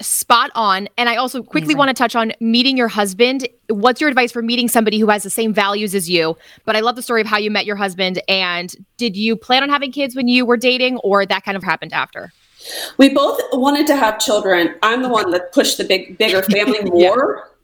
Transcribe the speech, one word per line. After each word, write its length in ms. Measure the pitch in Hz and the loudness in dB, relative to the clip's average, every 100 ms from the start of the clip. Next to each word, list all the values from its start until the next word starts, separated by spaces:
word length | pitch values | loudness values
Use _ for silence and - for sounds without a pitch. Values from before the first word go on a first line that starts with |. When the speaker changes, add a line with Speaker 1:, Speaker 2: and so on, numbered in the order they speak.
Speaker 1:
spot 480 | 220 - - 233 262 - | -6 -6 2 2 2 0
on. 320 | 214 190 202 - | 0 0 -2 -2
And 120 | 240 | 0
I 80 | 233 | 0
also 240 | 254 262 | -2 -6
quickly 300 | - 302 294 | -6 -4 -2
Speaker 2:
Amazing. 40 | 285 | 2
Speaker 1:
wanna 160 | 277 | 2
touch 220 | 247 233 233 | 2 0 0
on 160 | 226 - | -2 -2
meeting 380 | 226 233 254 262 | 0 2 2 2
your 100 | 233 | 0
husband. 600 | 220 202 190 247 262 262 - - | 0 -2 2 0 0 -6 -12 -6
What's 300 | 214 240 247 | 0 2 2
your 80 | 302 | 2
advice 220 | 254 240 | 2 0
for 100 | 240 | -2
meeting 260 | 226 240 247 | -2 0 2
somebody 300 | 240 220 214 | 2 2 2
who 80 | 214 | 2
has 160 | 208 | 2
the 60 | 196 | -2
same 240 | - 220 | -4 0
values 400 | 208 202 208 214 | 0 0 0 -2
as 160 | 196 170 | -2 0
you? 280 | 175 160 165 - - - | 2 2 -2 -12 -12 -4
But 100 | 214 | 0
I 20 | |
love 160 | 226 226 | 0 -4
the 60 | |
story 180 | 247 226 | -2 -2
of 60 | 214 | 0
how 100 | 208 | 0
you 140 | 208 | 0
met 140 | 208 190 | -2 -2
your 100 | 202 | -4
husband. 460 | 196 180 185 180 - | -4 -2 -4 -4 -2
And 440 | 190 185 175 180 - - - | 0 0 -4 -8 -12 -20 -6
did 180 | 240 185 | -6 -2
you 180 | 220 226 | -2 -2
plan 280 | - 254 | 0 0
on 60 | 277 | 2
having 220 | 285 277 | -2 -2
kids 240 | 285 277 254 | -4 -6 -2
when 120 | 247 | 0
you 160 | 247 240 | 2 2
were 120 | 240 | 2
dating, 400 | 247 254 254 254 | 2 0 0 -2
or 260 | 196 196 190 | 0 0 2
that 180 | 196 | -2
kind 140 | 208 196 | -4 -6
of 60 | |
happened 280 | 185 160 160 | -4 -4 -4
after? 380 | 156 135 - 175 _ _ _ - - - - | -6 -6 -8 -16 _ _ _ -16 -12 -10 4
Speaker 3:
We 120 | 269 | 4
both 300 | 277 294 - - | 4 0 -2 -4
wanted 320 | 277 269 294 311 | 0 0 2 2
to 80 | 277 | 2
have 200 | 220 214 | 0 0
children. 540 | - 208 190 175 160 - | -2 0 2 2 0 0
I'm 180 | 214 240 | -2 0
the 80 | 254 | 0
one 220 | 226 190 | 0 0
that 200 | 175 - | -2 -2
pushed 240 | - 220 - | 0 0 -2
the 60 | |
big, 340 | - 190 - 185 | -2 -2 -2 -4
bigger 240 | - 190 | 0 0
family 380 | 190 202 208 214 | 2 2 2 0
Speaker 1:
<laughs> 120 | 196 | 0
Yeah. 160 | 175 180 | 4 4
Speaker 3:
more. 400 | 226 294 - - _ | 4 0 -4 -12 _